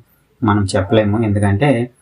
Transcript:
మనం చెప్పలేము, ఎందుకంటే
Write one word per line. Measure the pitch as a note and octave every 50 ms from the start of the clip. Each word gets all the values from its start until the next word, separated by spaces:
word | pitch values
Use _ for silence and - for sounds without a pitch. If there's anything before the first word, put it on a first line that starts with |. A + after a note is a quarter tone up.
| _ _ _ _ _ _ _ - B2 G#2+
మనం | G#2 G#2 G2 F#2+ -
చెప్పలేము, | G2 F#2 - A2 A2 G#2+ G2+ G#2 A#2 A2+ G#2
ఎందుకంటే | G2+ G#2 G#2 G2+ G2+ G#2 C#3+ D3 B2 A#2 A#2+ B2 _ _